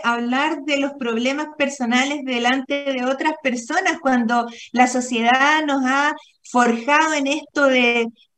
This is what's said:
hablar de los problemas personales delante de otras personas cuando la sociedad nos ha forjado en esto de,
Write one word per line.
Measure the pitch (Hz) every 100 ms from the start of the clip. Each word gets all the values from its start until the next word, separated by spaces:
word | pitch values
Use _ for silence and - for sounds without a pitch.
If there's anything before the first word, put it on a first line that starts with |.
hablar | 233 233 240 254 302 311
de | 302 277
los | 277
problemas | 277 240 226 247 277 302 302
personales | 277 - 233 247 277 294
delante | 262 240 240 262 262 285 277
de | 262
otras | 247 269 311 311
personas | 262 247 - 320 370 320
cuando | 262 254 226 240 233 - -
la | 240 247
sociedad | 254 247 233 233 262 277 311 302
nos | 277 254
ha | 277 294 302 - _
forjado | - 247 240 226 285 294 320 302
en | 269
esto | 294 294 302 277
de, | 254 240 240 233 - _